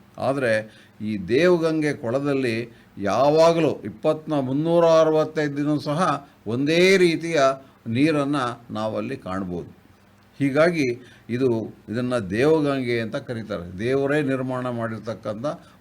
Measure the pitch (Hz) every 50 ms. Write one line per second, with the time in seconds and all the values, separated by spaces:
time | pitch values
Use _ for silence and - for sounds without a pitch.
0 | _ _ _ 87 101 123 139 139 131 117 110 110 107 110 - - - - _ -
1 | 107 107 110 98 90 85 117 139 170 180 180 165 160 160 160 156 151 147 135 104
2 | - 113 123 139 143 143 139 135 131 117 110 113 123 - - - - _ _ 98
3 | 98 98 98 120 135 147 151 160 160 165 170 170 160 135 104 - - 110 - -
4 | - 156 151 151 - - 156 143 131 127 131 143 160 165 170 170 170 165 160 160
5 | 160 160 156 156 156 156 - 160 147 147 139 143 147 147 151 143 135 147 143 165
6 | 185 160 143 - - - _ _ - 104 117 127 143 147 165 170 180 190 196 185
7 | 180 170 160 147 160 170 165 151 135 - - - - - _ _ - 120 113 127
8 | 143 160 156 147 139 139 147 143 127 120 113 - - - 107 107 110 110 110 107
9 | 107 120 139 139 - 90 92 98 98 87 87 85 78 - - - _ _ _ _
10 | _ _ _ _ _ _ _ - 139 139 127 147 160 180 175 156 139 123 117 -
11 | - - - - _ - 117 123 135 127 117 113 101 87 - - _ 104 107 123
12 | 123 123 127 120 101 87 98 110 135 151 160 156 147 143 139 135 127 120 120 117
13 | 113 107 120 139 - - 123 113 104 98 101 87 85 90 92 90 110 123 135 139
14 | 139 139 147 151 147 131 135 127 127 127 127 127 127 127 120 117 113 113 110 104
15 | 101 117 107 - - 107 107 107 120 147 165 - - - - _